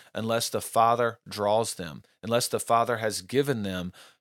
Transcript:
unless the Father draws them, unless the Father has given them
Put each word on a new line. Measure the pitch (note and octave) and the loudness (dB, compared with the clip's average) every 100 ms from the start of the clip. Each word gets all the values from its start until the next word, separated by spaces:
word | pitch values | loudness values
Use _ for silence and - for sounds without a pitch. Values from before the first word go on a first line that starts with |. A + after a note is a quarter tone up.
| - | -12
unless | - A2 A#2 - | -6 0 0 0
the | A2 | -4
Father | - A2+ A2+ A#2+ A#2 A2 - | 0 4 4 4 0 -2 -10
draws | F#2+ G2+ G#2+ A2 - | -2 2 2 0 -6
them, | E2 C2 - _ | -10 -12 -18 _
unless | G#2 A#2 - | -2 0 0
the | G#2+ | -4
Father | - A#2 A#2 A2+ | 2 2 2 0
has | A2 F#2 | -2 -4
given | F#2 B2+ C#3+ A#2+ | -2 0 0 -2
them | G2 F#2 F2+ - - _ | -2 -4 -6 -10 -20 _